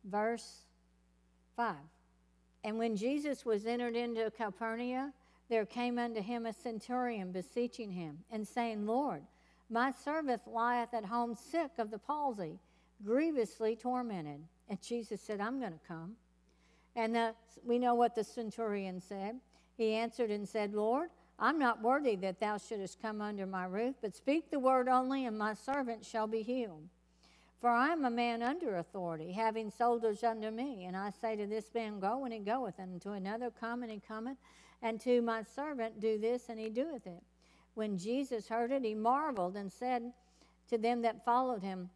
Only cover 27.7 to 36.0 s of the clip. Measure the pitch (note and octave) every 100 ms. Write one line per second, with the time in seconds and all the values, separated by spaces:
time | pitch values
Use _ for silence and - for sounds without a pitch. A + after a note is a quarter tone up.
27.7 | A#3 C#4 E4+ C4 A#3 A#3+ A#3 A#3+ D#4+ D#4+
28.7 | F#3 E3 G3 F3 D#3+ D#3+ F#3 A3+ A3 G#3+
29.7 | - A#3+ A#3+ A3 G#3 A#3 A3+ G#3+ A3 C4+
30.7 | A3+ F3+ F#3 G3+ F#3+ A3+ G#3+ G3+ A3 G#3+
31.7 | A#3 A3 G#3 F#3+ B3 C4+ A3+ G3+ B3 A#3
32.7 | - F#3 F3+ G3 G3+ F#3+ A3+ B3 A3+ A3+
33.7 | A#3+ A#3+ G#3+ - A3 A#3 C4 - - -
34.7 | _ A#3 A3+ B3+ B3 A#3 A3+ G#3+ - D4
35.7 | C#4 A3+ -